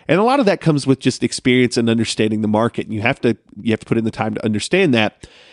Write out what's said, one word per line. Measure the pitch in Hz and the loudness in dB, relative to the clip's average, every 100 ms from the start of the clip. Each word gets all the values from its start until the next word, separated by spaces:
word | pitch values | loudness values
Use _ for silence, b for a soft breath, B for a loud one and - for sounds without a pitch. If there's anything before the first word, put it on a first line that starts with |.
| - | -2
and | 165 | 0
a | |
lot | 220 285 | 2 2
of | 208 | 2
that | 175 | 0
comes | - 147 131 | 0 0 0
with | 135 | 0
just | 135 - | 0 -2
experience | 120 - - 127 123 123 | -4 -2 0 2 2 2
and | 117 | 0
understanding | 117 110 - 110 107 | 0 -2 -2 -2 -2
the | 107 | 0
market, | 107 117 - | 0 0 -2
and | - | -6
you | 107 | -4
have | 110 139 | -2 0
to, | 123 110 _ - | 0 -2 _ -8
you | 110 | -4
have | 110 | -4
to | - | -2
put | 113 | -2
in | |
the | 110 | -2
time | - 110 | -4 -4
to | 107 | -4
understand | 110 104 - 180 190 | -4 -4 -2 0 2
that. | 120 107 - B B B | 2 2 -2 B B B